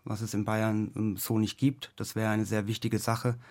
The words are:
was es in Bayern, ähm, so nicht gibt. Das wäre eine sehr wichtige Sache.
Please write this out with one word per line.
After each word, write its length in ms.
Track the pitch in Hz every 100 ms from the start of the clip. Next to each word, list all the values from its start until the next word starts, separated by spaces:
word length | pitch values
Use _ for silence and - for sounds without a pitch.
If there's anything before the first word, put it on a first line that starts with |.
was 180 | - 107
es 140 | 110 104
in 100 | 107
Bayern, 460 | 110 110 107 104 -
ähm, 220 | 107 95
so 220 | - 113
nicht 180 | 104 -
gibt. 340 | 135 139 - -
Das 200 | 110 110
wäre 140 | 110
eine 160 | 107 104
sehr 220 | 107 104
wichtige 320 | 110 117 110
Sache. 400 | 104 113 123 120 -